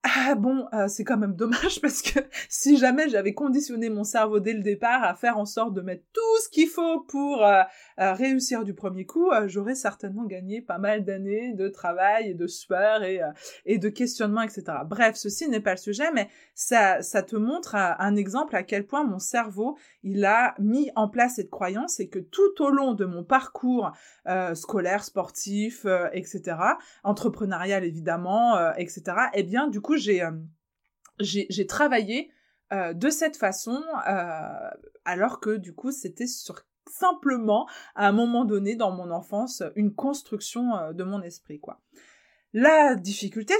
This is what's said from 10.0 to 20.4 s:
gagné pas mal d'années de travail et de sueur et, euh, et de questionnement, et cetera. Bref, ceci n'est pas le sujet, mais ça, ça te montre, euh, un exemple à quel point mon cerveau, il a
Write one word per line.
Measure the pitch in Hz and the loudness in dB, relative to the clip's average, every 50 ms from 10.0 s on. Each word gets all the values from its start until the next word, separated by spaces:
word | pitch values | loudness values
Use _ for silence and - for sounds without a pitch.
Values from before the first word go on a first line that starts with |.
| - 196 196 214 233 | -10 -8 -6 -6 -6
gagné | 208 190 185 185 190 208 233 | -8 -8 -8 -8 -8 -8 -8
pas | 240 - 233 220 | -6 -6 -6 -2
mal | 196 202 214 214 196 | 0 0 0 0 -2
d'années | 202 196 190 196 196 202 220 240 254 226 | -4 -4 -4 -4 -4 -2 -2 -4 -4 -4
de | 190 190 196 | -2 -4 -4
travail | 196 - - 175 175 180 190 202 214 226 226 202 | -4 -4 -4 -2 0 2 4 4 4 4 0 -2
et | 175 | -4
de | 165 170 | -4 -4
sueur | 170 - - - _ 185 180 202 214 220 214 | -6 -6 -10 -4 _ 0 2 4 4 4 2
et, | 202 185 190 185 | 0 -2 -2 -2
euh, | 160 147 147 - - - - - _ | -4 -6 -6 -12 -18 -20 -20 -10 _
et | 180 214 202 | 0 0 2
de | 175 214 | 0 -2
questionnement, | 208 - 247 240 - - 220 208 208 226 | -2 -2 -2 -2 0 -2 -2 0 0 0
et | 226 214 | -2 -4
cetera. | - - 156 175 156 131 139 | -6 -10 -8 -6 -6 -6 -6
Bref, | 160 202 214 240 220 220 | -6 0 2 2 2 2
ceci | - - 208 202 - 330 302 | 0 -8 -6 -6 -4 -4 -2
n'est | 233 214 | -2 0
pas | 208 208 | 0 -2
le | 185 185 | -2 -2
sujet, | - 208 202 214 294 330 | -4 -6 -4 -2 -2 0
mais | 320 240 202 - _ - - _ _ | 0 0 -2 -2 _ -20 -20 _ _
ça, | - - - 247 233 208 190 185 - | -8 -2 2 4 6 6 6 4 2
ça | - - - 202 | -2 -2 -2 -2
te | 190 - 226 | -2 0 -2
montre, | 214 214 240 294 349 330 - - | -2 0 0 -2 -4 -6 -4 -2
euh, | 202 190 175 165 - | 0 0 0 0 0
un | 185 202 208 | 0 2 2
exemple | 208 196 196 196 269 - 196 240 | 0 0 0 -2 -2 -2 0 -2
à | 185 | -4
quel | 185 - 214 202 202 | -2 -2 -4 -4 -4
point | - - 294 | -2 -2 0
mon | 294 240 190 185 | 0 0 -2 -4
cerveau, | - - - 240 233 214 190 202 220 262 294 - _ _ _ _ | -6 -2 -2 -2 -2 -2 -4 -4 -4 -4 -4 -6 _ _ _ _
il | - 190 196 202 202 | -8 -4 0 2 4
a | 190 214 233 | 4 6 4